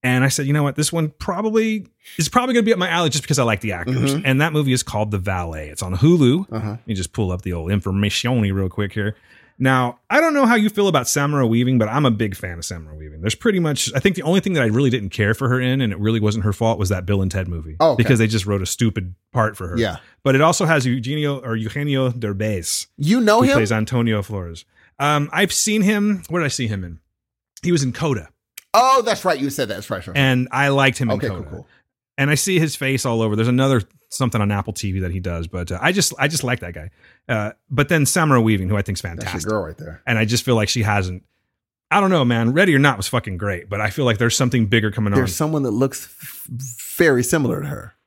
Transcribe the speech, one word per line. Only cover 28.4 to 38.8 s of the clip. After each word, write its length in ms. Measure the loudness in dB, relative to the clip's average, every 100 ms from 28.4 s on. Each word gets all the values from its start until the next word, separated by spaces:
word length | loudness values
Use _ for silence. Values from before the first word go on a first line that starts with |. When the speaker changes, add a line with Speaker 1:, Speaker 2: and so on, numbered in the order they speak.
| _ -20 _
Speaker 2:
Oh, 300 | 4 6 4 2
that's 180 | 0
right. 160 | 0 0
You 120 | -2
said 160 | -4 -4
that. 60 | -6
That's 140 | -6
right. 60 | -8
That's 100 | -4
right. 100 | 0
Speaker 1:
And 300 | 2 2 0
I 180 | 0 2
liked 280 | 4 2 2
him 140 | -2
in 60 | 0
Speaker 2:
Okay, 100 | -2
Speaker 1:
Coda. 140 | -6
Speaker 2:
cool, 80 | -10
cool. 160 | -14 -18 _ _ _ _ -2
Speaker 1:
And 140 | 0
I 40 | 0
see 220 | 2 0
his 180 | 0 -2
face 300 | -2 -2 0
all 160 | 0
over. 140 | 0 2
There's 120 | 2
another 360 | 2 4 2 0 _ _
something 300 | -4 -2 0
on 120 | 0
Apple 220 | 0 -4
T 180 | -6 -4
V 80 | -4
that 100 | -4
he 80 | -4
does, 280 | -6 -6 -6
but, 240 | -8 -8
uh, 80 | -2
I 100 | -2
just, 220 | 0 -2 0
I 80 | -2
just 160 | -2
like 160 | -4 -4
that 160 | -6 -14
guy. 160 | -16 _ _ _ -4
Uh, 240 | -4 -4 -8 _
but 180 | -2 2
then 160 | 2 2
Samara 340 | 2 4 4
Weaving, 300 | 4 2 0
who 80 |
I 60 | -2